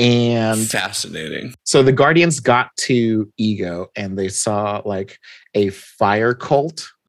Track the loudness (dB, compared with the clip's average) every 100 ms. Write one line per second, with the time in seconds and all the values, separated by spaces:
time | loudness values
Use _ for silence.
0 | 2 4 2 0 0 -2 -2 -4 -4 -6
1 | -10 -10 -10 -10 -12 -10 0 4 4 4
2 | 4 4 4 2 2 2 0 -4 0 2
3 | 2 0 -2 -2 -2 -2 -4 -8 -10 -10
4 | -8 -4 -4 -4 -2 -2 -2 -4 -6 -6
5 | -8 -14 -20 -20 _ 0 0 -4 -10 -2
6 | 0 2 0 -2 0 0 0 -6 -16 _